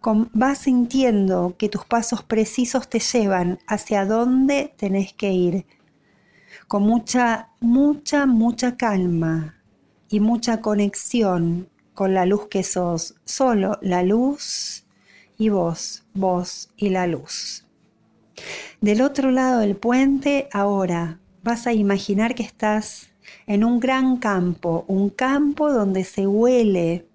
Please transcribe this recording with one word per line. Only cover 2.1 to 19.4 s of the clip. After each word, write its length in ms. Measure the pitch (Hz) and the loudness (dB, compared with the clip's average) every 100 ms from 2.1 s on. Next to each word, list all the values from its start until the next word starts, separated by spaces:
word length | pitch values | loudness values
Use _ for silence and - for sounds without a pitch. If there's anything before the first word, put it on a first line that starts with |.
| 233 | -6
precisos 680 | - 220 214 - 240 262 - | -2 0 0 0 -2 -2 -2
te 100 | 226 | -4
llevan 600 | - 240 202 185 175 180 - | 0 0 2 2 0 -4 -4
hacia 380 | 208 - 208 196 | -6 -2 -2 0
donde 680 | 220 240 254 269 277 294 _ | 0 2 4 4 2 -4 _
tenés 360 | 202 196 196 | -2 -2 -2
que 200 | - 202 | -4 -2
ir. 320 | 185 180 185 - _ _ _ _ _ _ _ _ - _ | 0 0 -2 -6 _ _ _ _ _ _ _ _ -20 _
Con 160 | 202 | 0
mucha, 680 | 202 233 226 247 240 226 - _ | 2 2 0 0 0 0 -6 _
mucha, 640 | 233 247 294 294 - 294 277 | 2 4 4 0 -2 0 2
mucha 520 | 233 233 240 247 247 | 4 2 0 -4 -2
calma 840 | 233 196 180 165 165 160 156 - _ _ _ _ _ | -2 0 0 0 0 -2 -6 -12 _ _ _ _ _
y 100 | 214 | 0
mucha 420 | 214 233 240 220 | 2 0 -2 -2
conexión 1080 | 220 208 202 - - 240 208 180 170 170 185 _ _ | 0 0 0 -2 -2 0 2 2 0 -2 -6 _ _
con 200 | - 196 | -4 0
la 120 | 190 180 | 2 2
luz 220 | 202 - | 0 -2
que 160 | 196 | -4
sos. 520 | 185 - 175 165 - _ - | -2 -2 -2 -2 -6 _ -10
Solo 520 | - 262 220 190 - | 0 2 2 0 -2
la 220 | 196 180 | -2 0
luz 800 | 180 220 254 285 - - - - _ _ _ - _ _ | 2 2 0 -2 -8 -8 -8 -12 _ _ _ -20 _ _
y 100 | 220 | 0
vos, 540 | 202 170 165 - - _ | 2 0 -4 -10 -14 _
vos 560 | 196 190 180 175 - - _ | -4 0 0 -4 -10 -14 _
y 120 | 208 | -2
la 180 | 185 180 | 0 -2
luz. 580 | 151 139 - - - _ _ _ _ _ _ _ - - - - - | -4 -8 -10 -10 -12 _ _ _ _ _ _ _ -20 -14 -14 -16 -2
Del 200 | 208 214 | 0 2
otro 300 | 269 277 262 | 2 2 0
lado 280 | 254 | 2